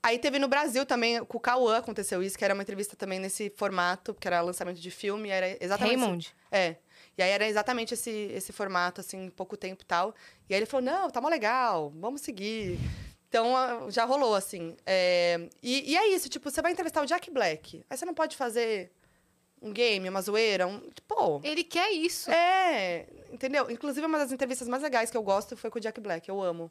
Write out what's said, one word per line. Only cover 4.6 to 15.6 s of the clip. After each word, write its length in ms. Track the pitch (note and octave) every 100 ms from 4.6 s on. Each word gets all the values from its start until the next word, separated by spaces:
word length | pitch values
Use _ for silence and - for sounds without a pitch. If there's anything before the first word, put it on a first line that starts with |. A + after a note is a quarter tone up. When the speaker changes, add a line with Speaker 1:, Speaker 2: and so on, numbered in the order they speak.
| F3 F3
Speaker 1:
de 120 | F3
filme, 380 | - G3 G#3 G#3+
era 280 | F#3+ F#3 G3
exatamente 320 | F3+ G3+ G#3+ B3+
esse 60 |
Speaker 2:
Raymond? 320 | A#3 F3 E3 _ _
Speaker 1:
É. 240 | G3 F3 E3 _ - - -
E 40 |
aí 80 | F#3
era 180 | G3+ G#3+
exatamente 460 | G#3+ G#3 B3 A3+
esse, 160 | A3+ -
esse 420 | G#3+ G#3 F#3+ -
formato, 480 | - G3 F#3 F3+ F3+
assim, 240 | F#3 F#3+ F#3
em 40 |
pouco 260 | - F#3 G#3
tempo 280 | F#3 F#3+
e 20 | -
tal. 300 | F3 G3 - - - _
E 40 |
aí 60 | G3
ele 60 | A3
falou, 180 | C4+ B3+
"Não, 240 | F4 F4+
tá 120 | B3
mó 80 | C#4
legal, 600 | D#4+ - B3+ B3 F3+ D3 D#3
vamos 220 | G3+ C#4+
seguir." 580 | - G#3 G3+ A3 G3 F3 - - - - _
Então, 260 | A3+ A#3 B3+
ah, 300 | C4 A#3 C3
já 160 | G3+ A#3
rolou, 300 | C#4 B3+ G3+
assim. 400 | F#3+ F#3+ E3 E3 -
É... 640 | F#3+ F3+ F3+ F3 E3+ E3+ -